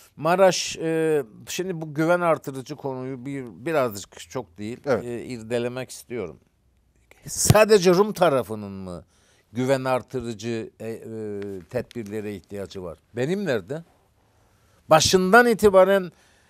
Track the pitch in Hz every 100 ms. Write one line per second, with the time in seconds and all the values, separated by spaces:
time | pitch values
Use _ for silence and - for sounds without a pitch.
0 | _ - 151 180 190 - - - 160 160
1 | 160 151 127 120 123 - 185 165 160 143
2 | 160 175 175 147 - 135 123 147 139 131
3 | 127 135 127 139 123 87 139 156 123 104
4 | - - - 131 110 - 104 123 - 120
5 | 120 117 80 120 110 120 120 127 127 -
6 | - 120 87 - _ _ _ _ _ _
7 | _ - - - - 208 214 214 175 175
8 | 214 165 170 135 107 107 101 98 95 87
9 | - _ _ _ _ 113 127 135 131 127
10 | - 131 117 107 113 113 - - 110 110
11 | 110 113 107 101 101 98 85 123 110 120
12 | 104 107 104 101 - 101 92 98 90 78
13 | _ 113 135 196 190 117 85 156 - _
14 | _ _ _ _ _ _ _ _ - 156
15 | - 185 185 226 240 220 208 190 185 196
16 | 180 - _ _